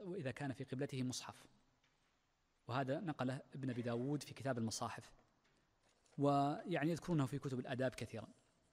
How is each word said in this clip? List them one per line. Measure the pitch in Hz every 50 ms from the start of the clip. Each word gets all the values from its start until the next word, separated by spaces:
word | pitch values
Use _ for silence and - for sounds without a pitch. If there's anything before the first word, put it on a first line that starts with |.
وإذا | 214 180 180 208 131 131
كان | 120 - 143 135 123
في | - 131
قبلته | - - 131 143 139 139 131 127
مصحف، | 127 120 - - - - - - - - - _ _ _ _ _ _ _ _ _ _ _ _ _ _ _ _ _ _ _ _ _
وهذا | - 117 135 139 127 135 165
نقله | 214 160 143 - 127 131 127 143 - - -
ابن | 147 131 131
أبي | 117 120
داود | 117 120 117 117 127 139 147 143 -
في | - -
كتاب | - - 135 127
المصاحف، | 120 113 113 - - 123 113 - - - - - - - _ _ _ _ _ _ _ _ _ _ _ _ _ _ _ _ _ -
ويعني | - 139 143 143 139 139 143 147 - - - 170 151 143 165
يذكرونه | 170 - - 180 175 151 135
في | 123 143 135
كتب | - 143 131 123
الآداب | 123 - 135 127 131 127
كثيرا. | - - 120 - - 110 113 - - _ _ _ _ _ _ _